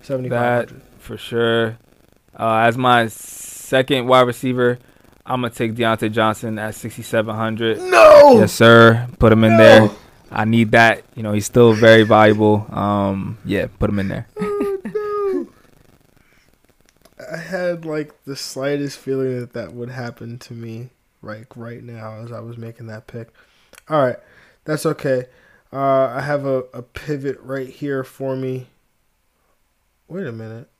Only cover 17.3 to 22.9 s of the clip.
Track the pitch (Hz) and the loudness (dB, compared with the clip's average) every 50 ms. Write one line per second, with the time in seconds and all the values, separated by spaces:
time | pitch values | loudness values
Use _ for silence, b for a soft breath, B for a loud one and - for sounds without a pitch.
17.3 | - 165 165 165 185 180 180 175 175 165 160 160 151 156 147 151 _ _ _ 135 | -14 -14 -12 -10 -8 -6 -6 -6 -6 -6 -8 -8 -8 -8 -8 -10 _ _ _ -14
18.3 | 139 - - - - 131 135 143 147 143 143 139 - - _ 135 135 135 131 131 | -14 -12 -12 -12 -10 -8 -6 -4 -4 -4 -6 -8 -10 -10 _ -6 -4 -4 -4 -4
19.3 | 127 123 120 123 - 120 110 80 - 120 120 123 127 131 120 117 117 - 117 117 | -6 -8 -10 -10 -12 -12 -12 -12 -14 -14 -14 -12 -12 -12 -12 -12 -14 -14 -16 -16
20.3 | 117 120 - - 120 117 117 113 113 113 123 123 _ _ _ _ _ _ - 107 | -16 -16 -18 -18 -18 -16 -14 -14 -14 -14 -16 -18 _ _ _ _ _ _ -18 -16
21.3 | 107 110 113 - - 123 117 117 117 117 117 120 117 113 110 110 110 110 117 117 | -16 -16 -18 -20 -20 -18 -16 -16 -16 -18 -18 -18 -18 -16 -16 -16 -16 -16 -16 -16
22.3 | 120 110 110 117 117 117 117 117 113 - 117 113 | -16 -14 -14 -16 -16 -16 -16 -16 -16 -18 -18 -16